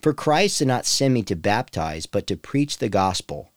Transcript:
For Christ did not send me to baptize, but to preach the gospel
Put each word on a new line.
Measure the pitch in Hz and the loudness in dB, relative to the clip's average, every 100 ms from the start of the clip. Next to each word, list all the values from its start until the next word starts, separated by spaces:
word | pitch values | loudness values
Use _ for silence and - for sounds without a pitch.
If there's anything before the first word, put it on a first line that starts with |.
For | - 147 | 0 0
Christ | - 151 196 - | 2 4 2 2
did | 135 | 2
not | 123 - | 2 0
send | - 139 | 2 2
me | 127 | 2
to | 104 92 | 0 -2
baptize, | 92 107 127 - 80 78 - | 0 0 -2 -4 -4 -6 -4
but | 101 - | -4 -4
to | 92 | -6
preach | - 139 143 - | -4 -2 -2 -2
the | 117 | -2
gospel | 98 95 87 - 73 - | 2 2 0 -6 -12 -14